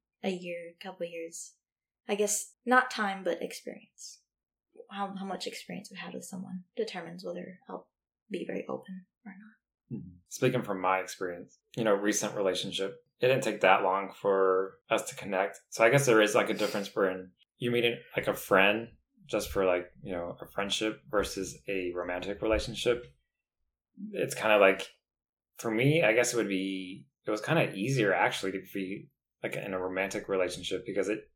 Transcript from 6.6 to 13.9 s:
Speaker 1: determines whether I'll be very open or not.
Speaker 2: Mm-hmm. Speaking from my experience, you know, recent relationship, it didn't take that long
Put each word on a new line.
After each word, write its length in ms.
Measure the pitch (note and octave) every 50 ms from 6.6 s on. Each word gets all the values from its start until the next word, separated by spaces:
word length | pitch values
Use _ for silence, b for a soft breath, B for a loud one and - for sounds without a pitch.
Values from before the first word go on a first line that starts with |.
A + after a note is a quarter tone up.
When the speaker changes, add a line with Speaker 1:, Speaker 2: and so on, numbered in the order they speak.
| - _ _
Speaker 1:
determines 480 | - G#3+ - - F3+ E3 E3 F3 F3+ G3
whether 360 | F3+ F3 F3+ F3+ F3+ F3+ - _ -
I'll 200 | F#3 F3+ - _ _ _ _ _ _ _ _ _
be 140 | G3+ F3 -
very 180 | - - - - -
open 380 | - - - - F#3+ F#3 - _ _ _ _
or 80 | G3+ F#3 F#3+
not. 600 | G#3+ A3 _ _ _ _ _ _ _ - - -
Speaker 2:
Mm-hmm. 180 | - - - - _ _
Speaking 340 | - - C3 B2+ B2+ A#2+
from 180 | G2 G#2 G2 F#2+
my 180 | F2+ F#2 F#2+ F#2
experience, 600 | F#2 - - - F#2+ F2+ F2 F2 - - _ _ _ _ -
you 80 | - A2+
know, 100 | G#2+ G2+
recent 400 | G2 G#2 G#2 G2+ - - G#2 -
relationship, 600 | G#2+ G2+ F#2+ F2+ - - G2 E2 F#2 G2 G2 - - _ _ _ _
it 80 | - B2+
didn't 160 | C3+ A#2+ G2+
take 160 | A2 G2+ -
that 220 | - F#2 F#2+ G2
long 300 | G2 F#2